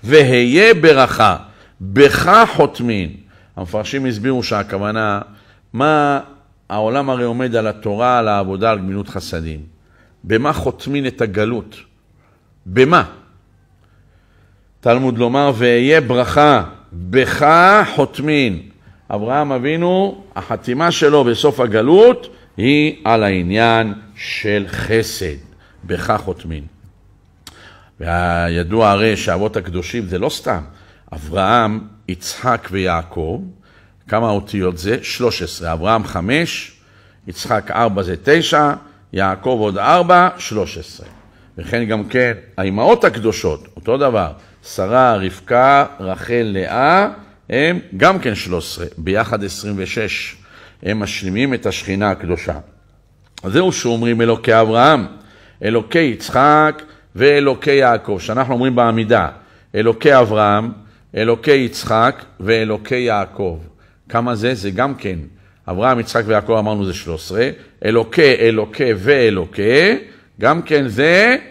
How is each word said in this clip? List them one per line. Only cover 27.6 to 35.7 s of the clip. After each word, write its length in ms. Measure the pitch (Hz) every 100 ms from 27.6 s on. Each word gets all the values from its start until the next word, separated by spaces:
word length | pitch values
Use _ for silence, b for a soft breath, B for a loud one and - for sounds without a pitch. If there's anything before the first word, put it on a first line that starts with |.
| B B B _
והידוע 880 | 80 85 87 85 85 85 85 110 110
הרי 280 | 101 110 101
שאבות 400 | - 87 107 107
הקדושים 480 | 92 87 85 120 98
זה 140 | 90
לא 100 | 123
סתם, 320 | - - 95 71 b b b b
אברהם, 680 | 78 76 90 95 120 110 110 104 - -
יצחק 600 | 90 - - 127 117 -
ויעקב, 680 | 95 92 85 82 - 80 113 190 - b b b b -
כמה 220 | 107 117
אותיות 480 | 101 104 104 90 85
זה? 200 | 92 123
שלוש 400 | - - 123 -
עשרה. 320 | 85 - 85